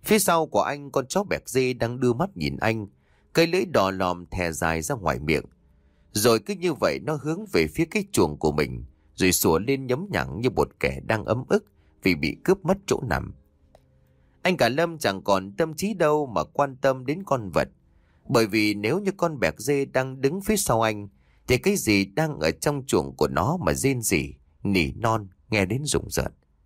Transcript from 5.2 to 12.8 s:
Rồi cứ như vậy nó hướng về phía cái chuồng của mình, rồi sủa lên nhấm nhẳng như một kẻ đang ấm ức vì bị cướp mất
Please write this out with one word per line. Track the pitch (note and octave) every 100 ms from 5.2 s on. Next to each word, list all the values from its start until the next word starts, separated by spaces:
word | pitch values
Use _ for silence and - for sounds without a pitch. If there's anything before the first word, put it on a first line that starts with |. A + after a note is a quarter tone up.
| D2 D2+ - _ _ _ _ _ _
Rồi | G#2+ A2 A2+
cứ | G2+ G3+
như | F3
vậy | C3 F#2+ C#2
nó | A2+ D3+
hướng | C#3+ E3 G#3+
về | F2 D#2+
phía | - E3
cái | G#3+ G3+
chuồng | - E2+ D2
của | D#2
mình, | D2 C#2+ B1 C2 _ _ -
rồi | F#2
sủa | F2+ G2+ D#2+
lên | A2 C#3 C3
nhấm | B2 G3+
nhẳng | A#2+ B1+ D2
như | B2
một | E2+ D2 _
kẻ | C#2+ C2+ -
đang | A2 -
ấm | A2 B2
ức | G#3+ - _ _ _
vì | - E2+
bị | D2 -
cướp | - G3 D#3
mất | G3